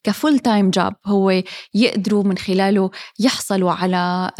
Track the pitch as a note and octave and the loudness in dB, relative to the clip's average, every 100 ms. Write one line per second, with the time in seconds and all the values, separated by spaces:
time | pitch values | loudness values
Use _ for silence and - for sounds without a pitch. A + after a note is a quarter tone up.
0 | - G#3 D4+ C#4 B3 G#3 F#3+ F#3 G3 G3+ | -6 -2 2 2 2 2 2 2 -2 -4
1 | G3+ G3+ F#3+ F#3 F#3 - - G3+ A#3+ - | -2 2 2 2 -2 -10 -6 0 0 0
2 | F#3+ G#3 G3+ F3+ - F#3 G3 G3+ F#3+ - | 0 0 0 -2 -2 0 2 2 0 -4
3 | - - A#3 - - G3 F3+ F3 F#3 F3+ | -14 -2 -2 -2 -4 0 0 0 0 0
4 | F3+ F3+ F#3 | 0 -2 -4